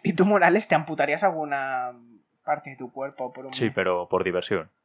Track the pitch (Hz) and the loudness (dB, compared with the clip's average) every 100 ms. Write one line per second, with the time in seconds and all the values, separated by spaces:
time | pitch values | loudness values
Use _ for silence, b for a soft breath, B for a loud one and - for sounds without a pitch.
0 | - 170 190 208 175 208 - 160 151 151 | -2 2 4 6 6 4 2 0 0 -2
1 | 139 156 196 160 147 139 135 131 127 120 | 0 2 0 0 -4 -4 -4 -4 -6 -10
2 | 120 110 _ _ - 147 143 131 123 131 | -20 -20 _ _ -6 -4 -6 -14 -14 -10
3 | 139 139 127 127 131 131 113 101 92 87 | -10 -8 -10 -10 -10 -4 -2 0 0 0
4 | 87 92 92 87 - 98 82 _ | 0 -2 0 -2 -2 -4 -4 _